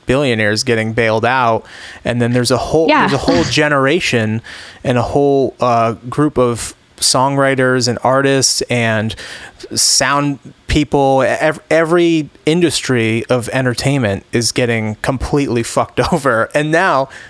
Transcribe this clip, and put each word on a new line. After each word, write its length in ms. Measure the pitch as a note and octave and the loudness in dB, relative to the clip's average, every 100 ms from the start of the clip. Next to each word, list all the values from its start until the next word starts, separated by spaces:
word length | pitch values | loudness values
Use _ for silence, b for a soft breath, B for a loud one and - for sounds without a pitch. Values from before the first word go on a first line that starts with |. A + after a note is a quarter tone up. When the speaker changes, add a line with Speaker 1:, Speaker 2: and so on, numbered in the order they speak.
| - | -2
Speaker 1:
billionaires 580 | C#3+ C#3 A2 G#2 G#2+ | 0 2 2 0 0
getting 300 | B2 A2+ A2 | 0 0 0
bailed 320 | A#2 A2+ G#2+ A2+ | 0 0 2 2
out, 380 | C3 A#2 A2+ B B B B A#2+ | 2 2 0 B B B B -4
and 160 | A#2+ | -2
then 100 | A#2+ | 0
there's 200 | B2 B2 | 0 2
a 60 | A#2+ | 0
whole, 300 | - D#3 E3 | 0 2 2
Speaker 2:
Yeah. 140 | - | 2
Speaker 1:
there's 120 | - | 2
a 40 | C3+ - | 0 0
whole 180 | C4+ | 0
Speaker 2:
<laughs> 60 | C#3 | 0
Speaker 1:
generation 920 | C3+ D3+ C#3+ C3+ F3+ - A#2+ G#2+ A2 B B B B C#3 | 0 2 2 2 0 0 0 0 -4 B B B B -2
and 120 | B2 | -2
a 40 | |
whole, 520 | - C#3+ C#3+ C#3 A#2 - | 0 0 2 2 0 0
uh, 340 | B2 A#2 A2+ G#2+ B2 | 0 2 0 -2 -6
group 280 | D3 D3+ C3 | -2 0 2
of 360 | B2 A2+ - - _ - | 0 -2 -8 -14 _ -6
songwriters 880 | - C3+ C#3 C#3 C3+ C3 B2+ B2+ A#2+ | -2 0 0 2 2 2 2 2 0
and 100 | A2 | 0
artists 580 | B2+ C3+ C#3 C3+ B2+ - - | 0 2 2 2 0 -2 -2
and 460 | A#2+ A2+ A2 A2 - B B B B - - | -2 0 -2 -4 -8 B B B B -8 -2
sound 600 | - - C3 C#3+ C#3+ C3+ - - - | 0 2 2 0 0 -4 -12 -16 -2
people. 560 | D3+ C3+ D3 C3+ C3+ | 0 2 2 2 2
Ev-, 360 | A2+ A#2 D#3 - - | 2 0 -2 -2 0
every 580 | D#3 D#3+ F3 E3+ D#3+ C#3+ - D3+ | 0 2 2 2 0 -4 -4 -2
industry 800 | E3+ E3 - - B2 A2+ A2+ - | 2 2 0 0 0 2 -2 0
of 240 | B2+ A2 | -2 0
entertainment 720 | C3 B2+ A2 C3+ C#3 G#2+ G2 - | -2 -2 -2 -2 0 0 -2 -4
is 200 | B2 A2+ | -2 -2
getting 420 | - A#2+ A2+ A2 A2 | -2 -2 0 -4 -4
completely 640 | - B2+ - D3 C#3 A#2 | -4 -4 -2 -2 0 -2
fucked 360 | - - A2+ - | -2 -4 -2 -2
<laughs> 140 | A#2+ | -2
over, 360 | E3 C3 A2+ A2+ | 0 0 0 0
and 180 | D3 D3+ | -2 0
now 380 | E3 F#3+ C3+ - B | 0 2 0 -2 B